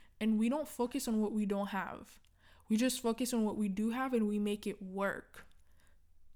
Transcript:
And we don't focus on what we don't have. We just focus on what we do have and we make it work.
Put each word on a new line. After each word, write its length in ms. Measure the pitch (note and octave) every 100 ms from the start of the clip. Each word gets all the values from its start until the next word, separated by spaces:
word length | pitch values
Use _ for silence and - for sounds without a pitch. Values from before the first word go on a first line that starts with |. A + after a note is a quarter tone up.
| - -
And 200 | A3 G#3+
we 100 | A3+
don't 180 | D4 D4
focus 400 | - A#3+ C#4 A#3
on 140 | A3
what 100 | G#3+
we 140 | G#3+ G3+
don't 220 | G3+ G3
have. 520 | F#3+ - - - - - _ - - -
We 80 | A3
just 240 | B3+ B3+
focus 320 | A3+ A3+ B3
on 100 | A#3
what 140 | G#3+ G#3
we 100 | G#3
do 220 | F#3+ A3
have 240 | B3 C4
and 140 | A#3+ G#3
we 120 | G#3
make 280 | G#3 G#3 G#3
it 140 | G3
work. 640 | F#3 F#3+ G3 - - - - - - - - - - - -